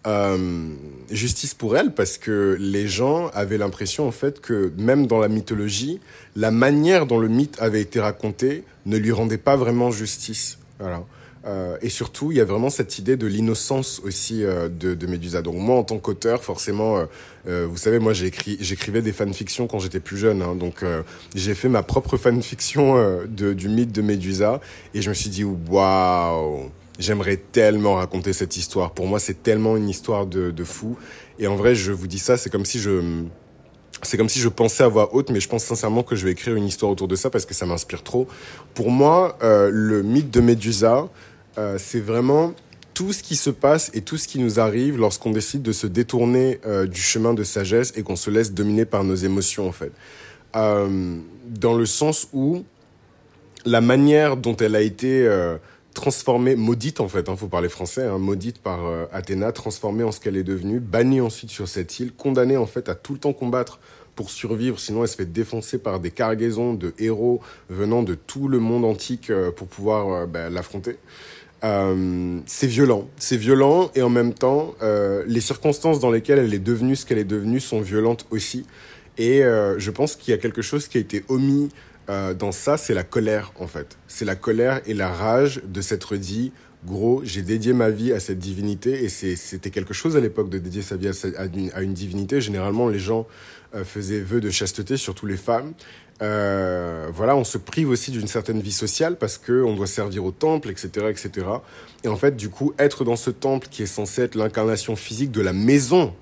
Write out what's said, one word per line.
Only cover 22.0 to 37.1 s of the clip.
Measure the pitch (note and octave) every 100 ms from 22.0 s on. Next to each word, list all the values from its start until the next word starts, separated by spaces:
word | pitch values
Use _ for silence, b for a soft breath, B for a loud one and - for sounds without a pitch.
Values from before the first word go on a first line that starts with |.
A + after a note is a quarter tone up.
| - B2
fanfiction, | B2 A#2+ A#2 - - D3 C#3 C3
euh, | A#2+ F#2 F2
de, | G#2 G2+
du | F#2+ F#2+
mythe | A2 A#2+
de | G#2+
Médusa, | G#2 G2+ F#2 F#2+ G#2 C3+ B B B
et | G#2+
je | G2+
me |
suis | G2 G#2
dit, « | F#2+ G2+ F2+ E2
Waouh ! | F#2+ F#2+ F#2+ F#2 F2+ E2+ E2 D#2 D2 C2+ - - -
J'aimerais | F#2+ G#2 F#2+ G2
tellement | - - G#2+ G#2+ G#2 F#2+
raconter | F2+ F#2 F#2
cette | F#2 F2 -
histoire. » | F2+ G2+ F2
Pour | - F#2
moi, | G#2
c'est | - F#2
tellement | - G#2+ A2 A2
une | G#2
histoire | F#2+ - G#2 G2
de, | F2+ F2+
de | E2
fou. | E2+ - A2 A#2+ B B B -
Et | G#2
en |
vrai, | G2+ A2
je | A#2+ F#2+
vous | F#2+ F#2
dis | F#2+
ça, | - B2
c'est | -
comme | G2+
si | G2+ A#2+
je, | G#2 F#2+ E2+ E2 E2+ F2 - - - - _ -
c'est | - G#2
comme | A2
si | C3
je | A#2
pensais | F#2 A2+ -
à | B2+
voix | G#2+ G#2
haute, | B2+ C3+
mais | A2
je | -
pense | A#2
sincèrement | - A#2 G#2+ A2+
que | B2 A2
je |
vais | F#2
écrire | F2+ -
une | A2 G2+
histoire | - G#2
autour | F#2+
de | F#2+